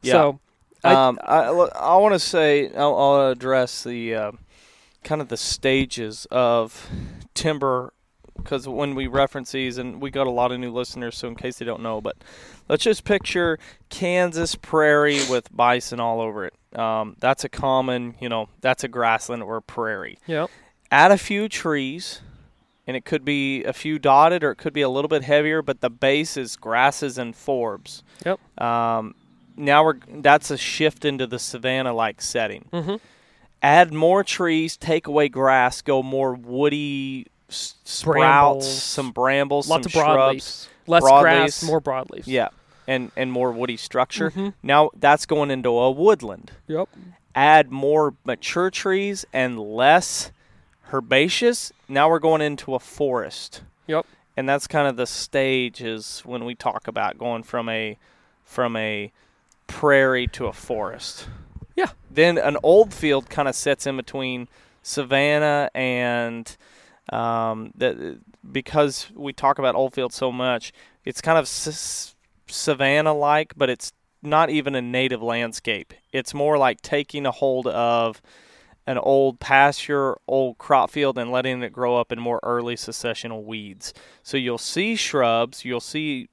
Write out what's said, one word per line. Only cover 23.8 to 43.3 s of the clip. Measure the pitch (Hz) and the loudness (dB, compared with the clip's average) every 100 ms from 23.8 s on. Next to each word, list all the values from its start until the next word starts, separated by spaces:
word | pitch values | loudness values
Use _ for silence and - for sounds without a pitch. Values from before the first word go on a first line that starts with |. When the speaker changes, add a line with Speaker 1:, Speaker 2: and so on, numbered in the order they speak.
| 156 151 | -6 -2
Speaker 1:
dotted | 143 135 160 175 | 4 6 6 4
or | 151 | -2
it | 110 | -2
could | 160 | -6
be | 147 | -2
a | 139 | 0
little | 131 143 | 0 0
bit | 151 | -2
heavier, | 131 147 151 156 | 2 2 2 -2
but | 147 131 | -2 -2
the | 123 | -4
base | 117 135 143 160 - | 0 0 2 -2 -6
is | 123 - | -10 -10
grasses | - 113 131 143 143 123 | -2 4 4 2 -6 -6
and | 120 | -10
forbs. | 113 - 135 117 101 - - _ _ | -10 -4 -2 -2 -6 -14 -20 _ _
Speaker 2:
Yep. | - 190 _ - | -6 -6 _ -6
Speaker 1:
Um, | 120 117 117 113 110 - _ _ _ - | -2 0 0 -2 -6 -14 _ _ _ -8
now | 143 147 | 4 6
we're, | 156 139 - | 6 2 -8
that's | 151 143 147 - | 0 6 6 4
a | 139 | -6
shift | - - 156 - | -6 0 0 0
into | 151 139 127 | -4 -2 -4
the | 120 | -6
savanna-like | - 127 127 131 131 117 113 107 | -10 -6 -4 -2 -2 0 -2 -4
setting. | - 127 110 101 - | -6 -4 -4 -6 -10
Speaker 2:
Mm-hmm. | 175 160 208 _ _ _ _ _ _ | -8 -6 -8 _ _ _ _ _ _
Speaker 1:
Add | 135 156 175 | 4 6 6
more | 156 160 190 | 4 2 4
trees, | 190 - 180 160 160 - | 0 -2 0 0 -2 -6
take | - 160 156 | -2 -2 0
away | 147 147 | 0 0
grass, | 127 135 131 123 - | 2 2 4 2 0
go | - 135 | -2 -2
more | 131 135 135 | 0 -2 -2
woody | 127 120 127 147 147 147 139 135 135 - _ _ | -4 -8 0 0 0 -6 -6 -8 -10 -14 _ _
s-, | - - - | -12 -12 -14
sprouts, | - - 156 147 135 143 147 139 135 | -12 -8 0 4 6 6 6 4 -2
Speaker 2:
Brambles. | 135 | -6
Speaker 1:
some | - - 135 | -6 -6 -6
brambles, | 117 127 139 139 143 143 | 0 0 2 0 -2 0
Speaker 2:
Lots | 160 131 | 0 0
Speaker 1:
some | 160 | 2
Speaker 2:
of | 151 | 4
broadleaf. | 147 135 | 6 4
Speaker 1:
shrubs, | 135 - - - _ - | 2 -6 -16 -18 _ 2
Speaker 2:
Less | 170 | 4
Speaker 1:
broadleaves. | 135 139 | 8 10
Speaker 2:
grass, | 160 165 160 - | 10 6 2 -2
more | 165 156 | -2 -2
broadleaves. | 143 131 - - 139 | -2 -6 -8 -14 -4
Speaker 1:
Yeah, | 131 113 _ _ _ - | -2 -2 _ _ _ -4
and, | 131 120 | -4 -4
and | - 131 | -6 -4